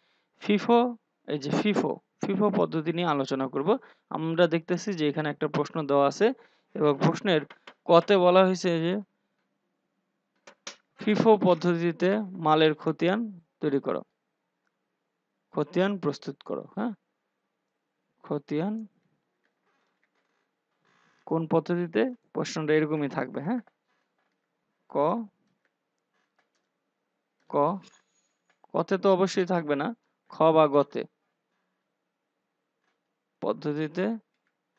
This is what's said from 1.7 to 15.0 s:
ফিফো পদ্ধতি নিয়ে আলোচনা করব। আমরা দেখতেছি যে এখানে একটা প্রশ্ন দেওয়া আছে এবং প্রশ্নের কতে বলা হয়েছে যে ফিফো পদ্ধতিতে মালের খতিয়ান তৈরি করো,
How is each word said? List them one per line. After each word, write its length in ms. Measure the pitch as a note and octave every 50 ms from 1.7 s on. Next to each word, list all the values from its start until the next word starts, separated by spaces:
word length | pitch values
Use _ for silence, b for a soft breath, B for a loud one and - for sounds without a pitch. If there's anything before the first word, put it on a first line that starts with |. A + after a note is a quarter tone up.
| G3 G3 - D3+ - - - _ _ _ -
ফিফো 240 | - G3 F#3 G#3 G#3 G3 G#3
পদ্ধতি 320 | E3+ D#3 - D#3+ D3+ E3 E3
নিয়ে 140 | E3+ F3+ E3+ D3
আলোচনা 320 | C#3+ C3+ - C#3 C3 C3+ C3 -
করব। 160 | C3+ C#3+ F3 A#3 C4+ b b b b b _
আমরা 340 | - D3 D#3+ E3 E3 E3 F3
দেখতেছি 420 | E3+ D#3+ E3+ D#3+ - F3+ E3+ - G#3+ G3 E3
যে 40 | D3+ D3
এখানে 160 | C#3 D#3 D3+ D3+ D#3
একটা 140 | - D#3+ D3 D3+
প্রশ্ন 220 | - D3 - - E3 D3+ C#3
দেওয়া 160 | C#3+ C#3+ C#3 C#3 C#3+
আছে 160 | - G3 A#3 C4 b b b b b b _ -
এবং 180 | - D3+ D3 C#3+ C#3 D3
প্রশ্নের 380 | D#3+ E3 - - G#3 F3 D#3 C3+ - - - _ - - _ _ -
কতে 260 | E3+ E3+ E3 - G#3
বলা 240 | F#3+ F3+ F3+ F3+ F#3 F#3+
হয়েছে 220 | F#3 F#3 F3 - F3+ E3+ E3 D#3+
যে 80 | E3+ F#3 G#3+ G3 - _ _ _ _ _ _ _ _ _ _ _ _ _ _ _ _ _ _ _ _ _ _ _ _ _ _ _ - - _ _ - - _ _ _ _ -
ফিফো 320 | - G#3+ G#3+ - - A3+ A3 G3+ G3
পদ্ধতিতে 640 | F#3 F3 D#3+ - F3 F3 E3 E3+ F3 E3 E3+ F3 F#3 G3+ G#3+ G#3+ F#3 F#3 F#3 D#3+
মালের 280 | D#3 D#3 D#3 D#3+ D#3 D3+ -
খতিয়ান 380 | - E3 D#3 - E3 E3+ F#3+ A3 A#3 G#3+ G3 E3+ - _ _ _
তৈরি 180 | - D3+ C#3 C#3 -
করো, 160 | C3+ - - - - _ _ _ _ _ _ _ _ _ _ _ _ _ _ _ _ _ _